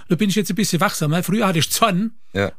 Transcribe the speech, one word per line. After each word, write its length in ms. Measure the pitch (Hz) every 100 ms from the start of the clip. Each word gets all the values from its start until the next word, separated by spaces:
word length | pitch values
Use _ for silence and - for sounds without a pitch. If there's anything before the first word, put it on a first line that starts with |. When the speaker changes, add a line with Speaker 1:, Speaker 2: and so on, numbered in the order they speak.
| -
Speaker 1:
Da 80 | 180
bin 140 | 208
ich 40 |
jetzt 160 | 208 196
ein 60 | 185
bisschen 240 | 202 165
wachsamer. 420 | 202 - 151 170
Früher 240 | 170 208 202
hatte 120 | 165
ich 120 | -
Zorn 420 | - 226 180 220 - -
Speaker 2:
Ja. 180 | 196 196